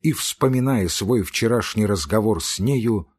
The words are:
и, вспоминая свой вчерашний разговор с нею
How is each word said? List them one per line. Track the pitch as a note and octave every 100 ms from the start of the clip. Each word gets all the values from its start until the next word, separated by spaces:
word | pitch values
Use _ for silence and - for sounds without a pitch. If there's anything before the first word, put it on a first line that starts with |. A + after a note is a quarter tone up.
и, | D#3+
вспоминая | C#3+ - - C3+ B2+ C3 B2+ F2+
свой | - G2 A#2+
вчерашний | F2+ - A#2 A#2+ G#2 - G#2
разговор | G2+ D2 A2 G#2+ G#2
с | - -
нею | G#2+ C3+ A#2 G#2+ E2